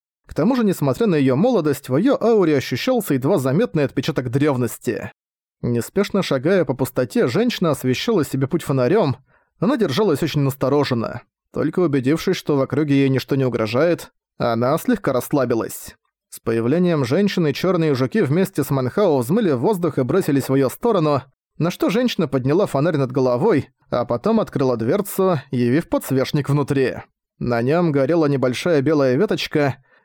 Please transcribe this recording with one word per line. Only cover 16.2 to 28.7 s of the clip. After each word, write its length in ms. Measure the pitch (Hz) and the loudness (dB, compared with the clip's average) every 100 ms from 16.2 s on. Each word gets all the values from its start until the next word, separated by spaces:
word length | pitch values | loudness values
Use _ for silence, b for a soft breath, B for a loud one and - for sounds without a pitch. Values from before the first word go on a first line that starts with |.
| _ | _
С 100 | - | -10
появлением 640 | - 113 113 160 180 160 | -4 -2 0 2 2 0
женщины 500 | 123 151 202 - 156 | 0 2 0 0 0
черные 400 | 131 170 185 160 | 0 0 0 0
жуки 280 | 131 131 220 | 0 0 0
вместе 420 | 156 156 190 - | 0 0 0 -2
с 60 | 139 | -2
Манхао 480 | 139 127 - 202 143 | -2 -2 0 2 2
взмыли 340 | 117 196 208 | 0 0 2
в 80 | 131 | 0
воздух 380 | 151 202 170 139 | 0 0 -2 -2
и 60 | |
бросились 460 | 123 175 170 139 - | 0 0 0 0 0
в 60 | 135 | 0
ее 140 | 135 | 0
сторону, 520 | - 240 208 151 143 - _ _ - | 0 0 2 2 0 -4 _ _ -4
на 120 | 160 | -4
что 200 | - 311 | 0 0
женщина 380 | 196 247 - 156 | 0 0 0 -2
подняла 380 | 139 123 156 196 | -2 0 0 0
фонарь 300 | 143 156 160 | 0 0 0
над 140 | 135 | -2
головой, 580 | 131 127 123 196 165 - _ _ | 0 0 2 2 2 -2 _ _
а 160 | 123 117 | -4 -2
потом 340 | 120 202 226 | -2 0 0
открыла 380 | 185 - 131 120 | 0 -2 0 0
дверцу, 640 | 113 190 202 - 190 165 - | 0 -2 -2 -2 0 0 -2
явив 380 | 127 120 135 - | -2 2 0 0
подсвечник 600 | 285 - 131 127 151 135 | -4 -2 -2 0 -2 0
внутри. 500 | 143 139 143 127 - - _ _ _ | 0 0 0 0 -2 -12 _ _ _
На 220 | 120 117 | -2 0
нем 280 | 120 165 175 | 2 2 2
горела 360 | 139 131 170 151 | 2 2 2 2
небольшая 560 | 139 127 123 180 | 2 0 -2 0